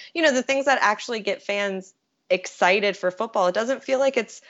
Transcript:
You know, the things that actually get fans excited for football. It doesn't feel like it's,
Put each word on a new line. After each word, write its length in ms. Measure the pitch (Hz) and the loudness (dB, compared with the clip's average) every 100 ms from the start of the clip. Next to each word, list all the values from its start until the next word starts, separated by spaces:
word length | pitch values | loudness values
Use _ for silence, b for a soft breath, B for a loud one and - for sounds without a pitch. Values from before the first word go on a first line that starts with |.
| B | B
You 100 | 339 | 0
know, 100 | 320 | 2
the 100 | 254 | 2
things 240 | 247 269 277 | 0 0 2
that 120 | 262 | 2
actually 380 | 202 214 - 233 | 2 0 -4 -6
get 220 | 202 196 | -4 -4
fans 520 | - 202 202 190 185 _ _ _ - | -4 -4 -2 -4 -10 _ _ _ -2
excited 680 | 185 - - 185 196 208 196 | -2 -2 0 2 4 2 -2
for 140 | 180 | -4
football. 360 | 180 226 220 180 | -4 -4 0 0
It 80 | |
doesn't 280 | 185 233 262 | 0 -2 -4
feel 160 | - 262 | -2 0
like 180 | 269 269 | 2 0
it's, 260 | 220 - b | -4 -8 b